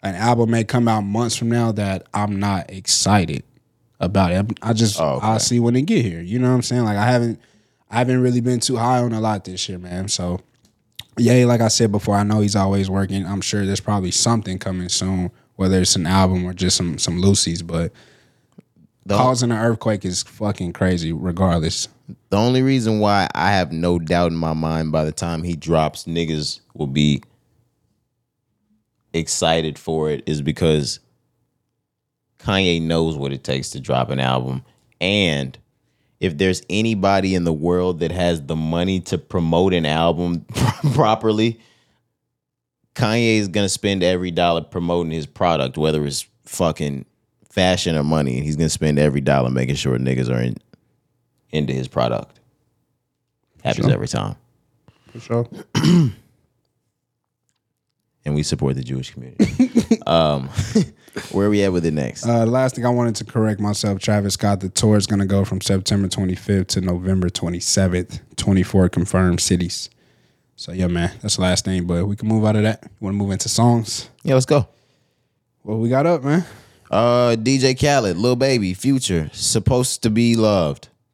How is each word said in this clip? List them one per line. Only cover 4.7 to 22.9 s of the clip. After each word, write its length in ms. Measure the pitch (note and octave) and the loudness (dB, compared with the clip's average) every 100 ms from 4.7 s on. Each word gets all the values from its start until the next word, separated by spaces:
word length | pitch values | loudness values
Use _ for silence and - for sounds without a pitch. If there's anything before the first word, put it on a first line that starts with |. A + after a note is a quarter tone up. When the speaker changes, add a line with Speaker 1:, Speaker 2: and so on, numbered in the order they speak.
Speaker 1:
just, 280 | A2 A2+ G#2 | 2 2 2
Speaker 2:
Oh, 140 | D2+ C2 | -2 0
okay. 100 | A2 | 0
Speaker 1:
I'll 120 | A2 | 0
see 220 | - A#2+ | 0 2
when 160 | A#2 B2 | 2 2
it 60 | |
get 220 | D3+ A3 | 2 2
here. 160 | A2 E2 | 0 -4
You 180 | E2+ A#2 | -4 0
know 80 | B2+ | 2
what 80 | B2+ | 2
I'm 60 | |
saying? 220 | A#2 C3 | 2 0
Like, 120 | A2+ G#2 | 0 0
I 100 | A#2+ | 2
haven't, 340 | B2 A#2 A2 _ _ _ _ _ | 2 2 -4 _ _ _ _ _
I 80 | A2+ | -2
haven't 220 | B2 B2+ | 2 2
really 200 | B2 B2 | 4 2
been 180 | A#2+ B2 | 2 0
too 160 | - B2 | 0 0
high 220 | A#2 B2+ | 2 2
on 140 | A#2+ | 0
a 80 | A2 | 0
lot 240 | A2 G#2 | -2 -2
this 240 | F#2 F#2 - | -6 -10 -10
year, 100 | F#2 | -10
man. 300 | F2+ F2+ F#2+ | -10 -8 -6
So, 320 | - F2+ F2+ - _ _ _ _ _ - - | -4 -4 -6 -8 _ _ _ _ _ -16 0
yay, 280 | A#2 B2 | 4 6
like 160 | B2 A#2+ | 6 4
I 80 | A2+ | 2
said 240 | - A2+ | 2 2
before, 240 | G2+ - G2+ | 0 0 0
I 80 | |
know 160 | G#2 G#2+ | 2 2
he's 160 | G#2 G#2 | 2 2
always 340 | G2 G2 F#2+ | 0 0 0
working. 340 | F#2+ G2 G2 F2+ | -2 -2 -4 -4
I'm 140 | G2 | -6
sure 240 | F2 G#2 | -4 -4
there's 160 | G2 G2 | -2 -4
probably 300 | - G#2 F#2 | -2 -2 -2
something 480 | - - A#2 G2+ F#2 | 0 0 0 -2 -8
coming 300 | - F#2 F2+ | -6 -6 -4
soon, 420 | - F#2+ F#2+ F2 - _ | -4 -2 -2 -4 -8 _
whether 260 | - F#2 F#2+ | -2 2 2
it's 140 | F2+ | 2
an 120 | G2 E2+ | 0 2
album 380 | F#2 F#2 F#2 F2+ | 2 4 2 -4
or 60 | |
just 240 | F2+ F2+ - | -2 -2 0
some, 220 | F2+ D2 | -2 -4
some 240 | - F2+ | -4 0
loosies, 420 | F#2+ G2+ - E2+ | 2 2 0 -4
but 280 | E2 E2 E2+ - - _ _ _ _ - _ _ _ _ - | -6 -4 -4 -6 -20 _ _ _ _ -20 _ _ _ _ -2
Speaker 2:
The 100 | G2+ | 2
Speaker 1:
causing 360 | B2+ B2+ A#2+ | 2 2 0
an 60 | A2+ | 0
earthquake 460 | A#2 A2+ - G#2 | 0 0 -2 -2
is 200 | F#2+ F2+ | -2 -6
fucking 480 | - - G#2+ G2+ F2+ | -8 -6 -4 -4 -6
crazy 400 | E2+ F#2+ F2+ E2 | -2 0 0 -2
regardless. 720 | E2 F#2 F2 F#2+ E2+ D#2+ - - _ - - _ | -4 -4 0 0 2 0 -4 -8 _ -20 -20 _
Speaker 2:
The 80 | G2+ | 0
only 240 | A#2 B2+ | 2 2
reason 360 | C3 C3+ A2+ | 2 2 0